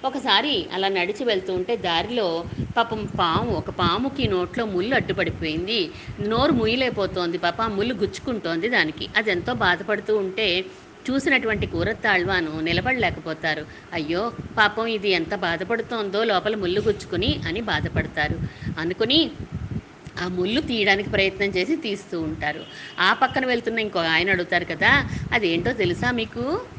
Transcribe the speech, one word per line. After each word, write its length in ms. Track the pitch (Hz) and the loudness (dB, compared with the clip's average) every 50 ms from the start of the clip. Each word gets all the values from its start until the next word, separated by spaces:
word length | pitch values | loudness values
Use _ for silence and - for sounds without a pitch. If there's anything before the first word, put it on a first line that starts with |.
| - | -2
ఒకసారి 600 | 359 - 277 240 262 196 202 240 302 277 196 156 - 175 | -2 -2 -2 2 4 4 4 4 2 0 0 -2 -2 -2
అలా 140 | 185 190 | 0 0
నడిచి 380 | 196 196 185 175 185 208 - 269 | 2 2 2 0 0 -2 -2 0
వెళ్తూ 280 | 240 214 190 185 - 185 | 2 2 2 0 0 -2
ఉంటే 220 | 180 185 - 240 | -2 0 -2 -2
దారిలో 720 | 208 185 175 165 165 180 208 247 240 208 175 165 165 170 - - - - - - | -2 0 2 2 2 0 0 0 0 0 2 0 -2 -4 -6 -6 -6 -6 0 2
పాపం 300 | 233 233 226 220 220 208 - - - | 2 2 2 0 -4 -4 -4 0 2
పాము, 340 | 185 165 160 190 240 240 202 | 2 4 4 2 2 2 0
ఒక 160 | 156 151 - | -2 -2 -4
పాముకి 580 | - - 180 170 175 208 254 277 - - 254 | -2 2 2 2 2 2 0 -2 -2 0 0
నోట్లో 380 | 214 190 180 175 175 - 240 226 | 2 2 0 0 -2 -2 -4 -2
ముళ్ళు 300 | 214 190 175 190 226 269 | 0 0 -2 0 2 2
అడ్డుపడిపోయింది, 960 | 233 180 - 185 196 180 165 156 - 165 156 151 165 175 196 233 220 170 - - - - - - - | 0 2 0 -2 0 0 -2 -2 -4 -4 -4 -2 -2 -2 -2 0 0 -2 -2 -6 -12 -12 -12 -8 -6
నోరు 300 | 202 208 220 240 269 311 | -2 0 2 2 4 4
ముయ్యలేకపోతోంది, 880 | 302 240 220 220 233 254 262 247 - 208 190 185 185 185 175 170 170 | 4 2 2 2 2 2 0 0 0 0 -2 -2 0 -2 -2 -2 -2
పాపం 280 | 175 170 175 170 - 226 | 0 0 0 0 0 -2
ఆ 20 | |
ముళ్ళు 260 | 226 208 196 208 240 254 | -2 0 0 0 -2 0
గుచ్చుకుంటోంది 760 | 180 208 - - - - 277 240 208 - 165 165 165 175 240 | -2 -2 -2 -2 -6 -6 -4 -4 -2 -2 -2 -2 0 0 2
దానికి. 380 | 247 202 165 156 151 - - 196 - | 4 4 4 2 0 -6 -10 -2 -2
అది 140 | 208 220 214 | 0 2 2
ఎంతో 220 | 185 175 - - 269 | 0 0 0 -2 0
బాధపడుతూ 640 | 220 220 185 180 175 196 214 214 202 208 214 214 | 2 4 4 4 2 0 -2 -2 -2 2 0 2
ఉంటే 480 | 214 196 185 185 220 220 190 175 185 185 190 - - - - - - - - | 2 2 0 -2 0 2 2 2 0 -2 -4 -12 -18 -20 -20 -20 -8 -4 0
చూసినటువంటి 560 | 254 269 269 330 269 254 226 220 214 196 180 | 0 0 2 4 4 4 4 2 0 0 -2
కూరతాళ్వాను 920 | - - 165 170 202 226 - - 220 196 180 175 190 196 180 165 156 151 160 | -2 -2 -2 0 0 -2 0 2 2 4 4 4 2 2 2 0 0 -2 -2
నిలబడలేకపోతారు. 1040 | 156 165 175 175 185 247 262 247 214 175 - 170 156 160 156 156 - 160 151 151 156 - - - - - - | -2 0 0 2 2 0 0 2 0 0 -2 -4 -6 -8 -6 -2 -2 -2 -2 -2 -4 -12 -14 -18 -14 -8 -6
"అయ్యో 380 | 165 151 147 165 180 220 233 - - - - - | -6 -2 0 0 0 0 -2 -4 -8 -12 -4 2
పాపం, 300 | 226 214 208 208 220 226 | 4 4 4 4 0 -2
ఇది 220 | 226 226 208 185 208 | -2 -2 0 2 2
ఎంత 260 | 185 170 160 156 202 | 2 2 2 -2 -2
బాధపడుతోందో 880 | 202 190 170 170 165 190 180 233 226 214 - 240 226 208 196 185 208 233 | -2 0 -2 0 -2 -2 -2 -2 -2 -2 -4 -4 -4 -4 -2 0 0 2
లోపల 320 | 233 202 180 - 214 220 | 2 2 2 2 0 -2
ముళ్ళు 260 | 214 190 175 180 202 | 0 -2 0 0 2
గుచ్చుకుని" 580 | 208 220 202 - - - 185 170 202 262 202 - - | 2 0 0 0 -4 -4 -2 0 0 0 0 0 -2
అని 140 | 170 160 214 | -4 -4 -4
బాధపడతారు. 760 | 233 208 170 151 165 165 - 160 156 151 - 160 151 151 - - - - - - - - - 160 | -2 0 0 0 0 0 -2 -2 -2 -2 -2 -2 -2 -2 -2 -4 -4 -8 -8 -8 -8 -6 -4 -4
అనుకుని 520 | 160 170 180 - 220 226 277 320 311 339 - - - - - - - - - - - - - - - - - - | -2 -4 0 0 2 4 4 4 4 2 -2 -10 -12 -10 -8 -8 -8 -6 -6 -6 -8 -8 -20 -20 -20 -14 -8 -6
ఆ 60 | 180 | -4
ముళ్ళు 340 | 185 180 180 180 196 226 285 | -4 0 0 0 2 2 0
తీయడానికి 480 | 311 - 247 220 202 208 196 202 202 - | 0 0 0 2 4 4 4 2 2 0
ప్రయత్నం 380 | 214 196 196 190 190 - 202 | 2 2 2 2 2 0 -2
చేసి 280 | 196 180 180 185 220 330 | 0 2 0 0 0 0
తీస్తూ 460 | - - 220 196 196 - - - 165 | -2 -2 -4 -6 -6 -6 -8 -6 -4
ఉంటారు. 380 | 160 156 156 160 147 151 151 160 - - - - - - - - | -4 -4 -4 -2 -4 -4 -4 -6 -10 -14 -16 -16 -16 -12 -2 2
ఆ 140 | 175 190 226 | 4 4 6
పక్కన 320 | - 269 247 - 285 262 | 4 2 2 2 0 0
వెళ్తున్న 340 | 254 247 240 226 233 226 226 | 2 0 0 0 -2 -2 -2
ఇంకో 200 | 214 208 - 180 | -2 0 0 0
ఆయన 300 | 165 160 160 160 175 196 | 2 4 4 4 4 4
అడుగుతారు 360 | 190 175 175 170 185 175 170 | 2 2 2 0 0 0 0
కదా, 440 | - 165 147 185 220 269 285 262 - - - - - 269 | -2 -2 2 4 6 6 4 2 0 -4 -6 -4 -2 0
"అదేంటో 400 | 240 208 170 165 175 175 240 254 | 0 2 2 0 2 0 0 0
తెలుసా 380 | 220 196 175 170 - - 247 | 0 0 0 0 0 0 0
మీకు? 500 | 247 233 220 214 - 233 240 269 330 440 494 - - | 0 0 -4 -4 -4 -4 -4 -2 -2 -4 -6 -10 -16